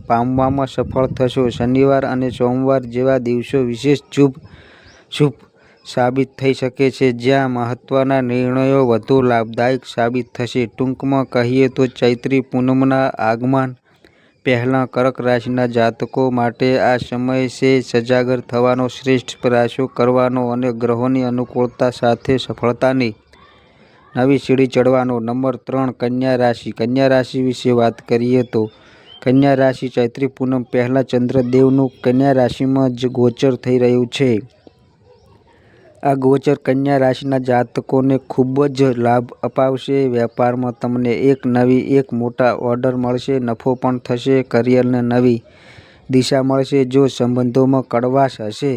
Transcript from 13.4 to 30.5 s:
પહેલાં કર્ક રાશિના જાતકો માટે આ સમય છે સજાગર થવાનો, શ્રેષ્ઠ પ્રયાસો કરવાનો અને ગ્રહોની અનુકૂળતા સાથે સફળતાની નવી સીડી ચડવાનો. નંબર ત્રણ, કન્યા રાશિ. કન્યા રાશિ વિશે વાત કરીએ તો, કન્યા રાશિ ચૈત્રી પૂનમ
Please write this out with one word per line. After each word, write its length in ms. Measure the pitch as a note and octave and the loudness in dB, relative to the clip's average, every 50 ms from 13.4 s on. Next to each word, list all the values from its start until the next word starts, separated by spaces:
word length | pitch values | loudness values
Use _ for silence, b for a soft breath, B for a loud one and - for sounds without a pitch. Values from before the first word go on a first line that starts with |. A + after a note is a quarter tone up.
| B2 B2+ C3+ C3+ C3 C3 B2+ - b b b b b b b b b b b b - | 0 0 0 0 -2 -4 -8 -14 b b b b b b b b b b b b -2
પહેલાં 400 | C3+ B2+ A#2+ A#2+ C3 C3 C3 B2+ | 0 0 0 0 0 0 0 0
કર્ક 340 | A#2+ - B2+ B2+ C3 B2+ - | -2 -2 0 0 0 -2 -2
રાશિના 460 | B2 B2 B2 A#2+ A#2 B2 B2 B2+ B2+ | -2 0 0 0 -2 -2 -2 -2 -2
જાતકો 640 | A#2+ A#2 A#2+ A2+ A#2 A2 - B2 A#2 - C3+ C3 C3 | 0 0 2 0 0 0 -4 -8 -6 -2 -2 0 0
માટે 380 | B2 B2 A#2+ A#2+ A2+ - C3+ B2+ C3 B2+ | 0 0 -2 -2 -2 0 0 0 2 2
આ 180 | F#2 A#2 B2+ | 2 2 0
સમય 520 | A#2+ - - B2 B2 B2 B2+ C3 C3 C3 B2 | 0 -2 -6 -6 -4 -4 -2 -2 -2 -2 -4
છે 320 | - - C3+ C3 C3+ C3 | -4 0 0 2 2 2
સજાગર 600 | B2 - - A#2+ A#2 A#2+ B2+ B2+ B2 B2 B2+ B2 | 0 0 -2 -2 0 2 0 0 2 0 -2 -4
થવાનો, 480 | A#2+ - B2 A#2+ B2 B2 B2+ B2+ B2+ B2 | -4 -4 -2 0 2 2 2 0 -2 -4
શ્રેષ્ઠ 480 | - - - C3 C3 B2 - - - - | -6 -4 0 0 0 0 0 -6 -10 -4
પ્રયાસો 460 | - B2+ A#2+ A#2+ A#2+ A#2 - - C3 | -2 0 2 2 0 0 -2 -4 -6
કરવાનો 600 | A#2+ - - B2 B2 B2 B2+ B2+ B2+ B2+ B2+ B2 A#2+ | -4 -2 0 0 2 2 2 2 0 0 -2 -4 -2
અને 240 | A#2+ B2 B2+ B2+ | -4 -4 -4 -4
ગ્રહોની 500 | A#2 A2+ A#2+ A#2 A#2 A2+ B2 C3 C3 C3 | -4 -2 -2 -2 0 0 0 0 0 0
અનુકૂળતા 680 | B2+ B2 A#2+ B2 B2 - - B2+ B2 A#2+ A#2 - C3 B2 | -2 -2 -2 -4 -4 -4 -2 -2 -2 -2 -2 -2 -2 -2
સાથે 460 | A#2+ - - A#2+ A#2 A2+ - - C3+ | -2 0 0 0 0 0 0 -2 -2
સફળતાની 760 | B2 - - A2 - - A#2 A#2+ - C3 C3 C3 C3 B2 A2+ A2 _ _ _ b b b b b b b b b b b b b b b b b | -2 -2 -6 -8 -2 -2 -2 0 0 0 0 2 0 -2 -2 -4 _ _ _ b b b b b b b b b b b b b b b b b
નવી 240 | B2+ B2+ C3+ C#3+ B2+ | 0 2 2 2 2
સીડી 280 | - - C3 B2+ C3+ | 2 0 2 2 2
ચડવાનો. 540 | B2 - B2+ B2 B2+ C3 B2+ B2+ B2+ B2 A#2 | 2 2 2 2 4 2 2 0 0 -2 -4
નંબર 360 | A2+ A#2 A#2+ B2+ C3 C3 B2 | -4 -4 -4 -4 -2 -4 -4
ત્રણ, 340 | - _ - B2+ C3 C3 C3 | -6 _ -6 -4 -2 -2 -4
કન્યા 460 | A#2 - B2 A#2+ B2 B2+ C3 C3 B2+ | -4 -4 -4 -4 -2 -2 0 0 0
રાશિ. 340 | A#2+ B2 A#2+ A#2 - - A2+ | 2 2 0 0 -2 -8 -10
કન્યા 360 | G#2+ - A2+ A#2 B2 C3+ C3+ | -6 -4 -4 -2 0 2 2
રાશિ 360 | C3+ C3 C3 B2 - - C3 | 4 4 2 0 -2 -4 -4
વિશે 280 | B2+ B2+ A#2+ - - B2+ | -2 -2 -2 -2 0 0
વાત 380 | B2 A#2+ A#2 A#2 G#2+ - - - | 2 2 2 0 0 -4 -4 -2
કરીએ 340 | B2 A#2 A#2+ B2 B2+ B2+ | -2 0 0 2 0 0
તો, 200 | A#2+ - - A2+ G#2+ G#2+ B B B B B B B B B B | 0 0 -2 -2 -2 -4 B B B B B B B B B B
કન્યા 340 | - C3 B2+ C3+ C#3 C#3 C#3 | 0 2 2 4 4 4 4
રાશિ 340 | C3 C3+ C3 B2+ - C3 B2+ | 4 2 0 0 -2 -6 -6
ચૈત્રી 380 | - B2 A#2+ A#2 - C#3 C#3 | -2 -2 -2 -2 -2 -4 -6
પૂનમ 360 | C3 C3+ - C3+ B2+ | -4 -4 -4 -4 -2